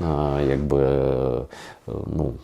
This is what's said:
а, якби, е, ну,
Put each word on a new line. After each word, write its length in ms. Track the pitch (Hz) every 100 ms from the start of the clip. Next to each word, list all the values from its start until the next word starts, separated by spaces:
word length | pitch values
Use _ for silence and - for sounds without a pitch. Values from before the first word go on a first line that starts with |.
| 85
а, 340 | 73 73 71 71
якби, 340 | 69 71 71
е, 580 | 67 69 67 64 65 60 - - - - -
ну, 460 | - - - - -